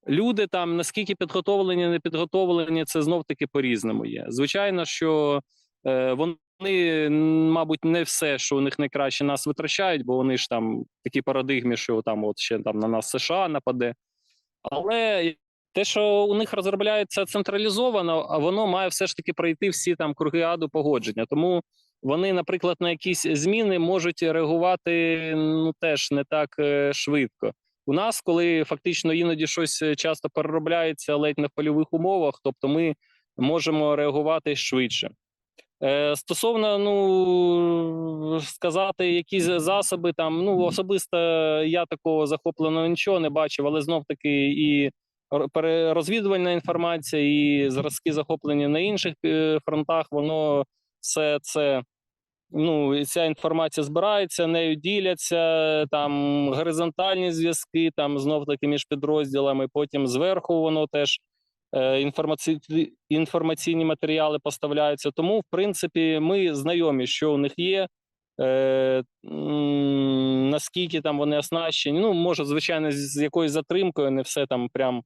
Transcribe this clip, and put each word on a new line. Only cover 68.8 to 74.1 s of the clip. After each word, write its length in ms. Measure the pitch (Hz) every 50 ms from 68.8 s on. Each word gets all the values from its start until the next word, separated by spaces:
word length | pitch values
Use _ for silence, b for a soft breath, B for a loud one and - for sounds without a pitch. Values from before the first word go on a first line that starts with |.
| 131 131 131 131 127 _ _ _ -
м, 1200 | - 151 151 151 147 147 147 147 143 143 143 143 139 139 139 135 135 135 131 131 131 131 131 131 135
наскільки 520 | 147 151 - - - 180 180 160 160 156
там 160 | 143 156 147
вони 200 | 143 147 147 147
оснащені. 640 | 147 143 - 165 165 165 160 151 - - 143 143 170
Ну, 140 | 208 226 190
може, 320 | 165 170 180 170 - 147
звичайно, 460 | 143 147 156 - - 170 156 156 151
з, 40 | 143
з 260 | 143 143 139 139 143
якоюсь 300 | 151 147 - 175 165 151
затримкою, 600 | 143 160 143 _ 170 185 196 180 151 - 143 135